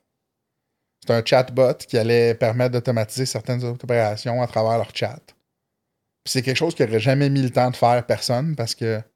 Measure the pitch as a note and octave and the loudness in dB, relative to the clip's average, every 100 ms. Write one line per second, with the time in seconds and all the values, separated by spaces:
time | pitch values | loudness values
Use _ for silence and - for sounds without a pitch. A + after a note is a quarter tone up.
0 | _ _ _ _ _ _ _ _ _ _ | _ _ _ _ _ _ _ _ _ _
1 | - A#2 - C3 B2+ B2 B2+ - - A#2 | -2 0 2 2 2 2 2 0 -4 -2
2 | A2+ A#2+ A#2 A2 A#2 B2 B2+ B2 C3 A#2 | 2 4 2 2 0 0 0 0 -2 -2
3 | G#2+ B2+ C3 A#2 A#2 B2 A#2+ A#2+ B2 A#2+ | -2 -4 -4 -6 -4 -4 -4 -8 -2 0
4 | G#2+ G#2+ A#2+ B2 A#2+ A2 A2 A2+ G#2 - | 0 -2 -4 -2 -2 0 0 0 -2 -6
5 | G#2+ C3+ _ _ _ _ _ _ _ _ | -6 -8 _ _ _ _ _ _ _ _
6 | _ _ - C3+ B2+ B2+ E3 E3 A2+ A2 | _ _ -6 -4 -2 0 -2 0 0 2
7 | A#2 C#3 C#3+ C#3 B2+ B2+ B2+ - A#2+ A#2+ | 2 2 2 2 2 2 0 2 2 2
8 | - G#2+ - B2 D#3+ C#3+ A#2 - A2+ A2 | 2 -2 0 -2 -2 -4 -6 -4 -4 -4
9 | - | -6